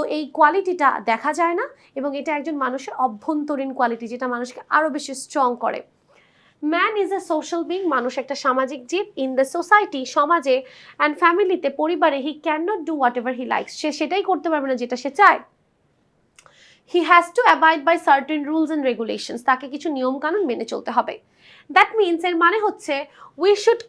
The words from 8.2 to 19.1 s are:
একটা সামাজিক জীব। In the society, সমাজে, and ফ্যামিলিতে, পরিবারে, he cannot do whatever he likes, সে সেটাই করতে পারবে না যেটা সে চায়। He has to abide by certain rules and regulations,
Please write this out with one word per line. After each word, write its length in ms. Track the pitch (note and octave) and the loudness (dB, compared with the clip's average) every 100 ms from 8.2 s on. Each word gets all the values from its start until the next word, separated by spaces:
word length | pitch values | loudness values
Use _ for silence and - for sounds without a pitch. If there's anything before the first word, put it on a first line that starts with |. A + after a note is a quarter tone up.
একটা 120 | B3+ C4+ C#4 | -6 -2 0
সামাজিক 360 | B3+ C4 C#4 B3 | 0 -2 -6 -6
জীব। 140 | F4 G4+ - | -4 -4 -4
In 60 | C4 C4 | -2 0
the 80 | C4+ F4 | 0 -2
society, 460 | F4 G#4 G#4 C#4 B3+ D#4 | 2 2 2 -4 -2 0
সমাজে, 380 | D4 E4+ C4+ B3+ C4 - - - | 2 2 2 0 -2 -16 -18 -2
and 100 | D4 D4 | -2 4
ফ্যামিলিতে, 480 | F4 E4+ F#4+ F4+ C#4 C#4 | 4 4 2 0 -2 -2
পরিবারে, 360 | D#4 E4+ D#4+ C#4 C#4 | -2 2 2 2 -4
he 80 | D4+ - | -6 -4
cannot 340 | D4+ E4+ G#4+ D#4 | -2 -2 -4 -4
do 40 | D#4 | 0
whatever 280 | B3 B3 A#3+ B3+ | 0 0 -4 -6
he 60 | A#3+ | -4
likes, 200 | A3 - - | -4 -4 -6
সে 80 | D4+ D4 | -6 -4
সেটাই 240 | D4+ F#4+ F#4 | -2 -2 0
করতে 180 | C#4 F4+ | -2 0
পারবে 160 | D4+ C4+ | -2 -2
না 40 | B3+ | -4
যেটা 160 | A#3+ B3 C#4 | -4 -6 -4
সে 60 | C#4 | 4
চায়। 200 | F#4+ - - _ _ _ _ _ _ _ _ _ - _ - _ _ | 6 6 -4 _ _ _ _ _ _ _ _ _ -20 _ -20 _ _
He 80 | F4 D#4 | 0 6
has 160 | F4 E4+ - | 6 6 2
to 60 | A#4 | 4
abide 300 | D#4 D#4+ D#4+ C#4 | 6 4 4 2
by 80 | E4+ E4+ | 2 4
certain 320 | C#4 C#4 D#4 C#4+ | 4 2 -4 -2
rules 180 | D#4+ D4+ | -2 0
and 80 | D#4 C4 | 0 0
regulations, 500 | A3 A3+ | -2 -4